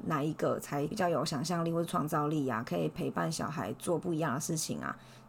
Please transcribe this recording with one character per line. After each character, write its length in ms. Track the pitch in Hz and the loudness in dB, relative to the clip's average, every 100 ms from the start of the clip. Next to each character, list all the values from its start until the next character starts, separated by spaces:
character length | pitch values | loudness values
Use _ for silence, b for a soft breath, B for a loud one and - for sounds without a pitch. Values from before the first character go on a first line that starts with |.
哪 180 | - 151 | 0 2
一 120 | 165 | 2
个 260 | 156 151 107 | 2 0 0
才 260 | - 143 151 | -2 -2 0
比 80 | |
较 140 | 214 175 | 2 2
有 160 | 151 | 2
想 180 | 151 135 | 2 0
象 220 | 165 170 | 0 0
力 80 | 165 | 2
或 80 | 165 | 0
者 40 | 165 | 0
创 200 | 175 156 | 0 2
造 220 | 160 147 | 2 2
力 180 | 156 131 | 2 2
啊， 160 | 110 123 | 0 0
可 80 | 175 | 0
以 140 | 156 | 0
陪 200 | - 139 | 0 -2
伴 220 | 175 165 | 0 0
小 160 | 160 127 | 0 -2
孩 240 | 151 98 - | -2 -4 -4
做 200 | - 156 | 0 0
不 140 | 180 | 2
一 60 | 156 | 0
样 160 | 160 | 2
的 60 | 131 | 0
事 140 | 165 | 0
情 240 | 156 - 73 | 0 -2 -4
啊， 120 | 67 - B B | -4 -6 B B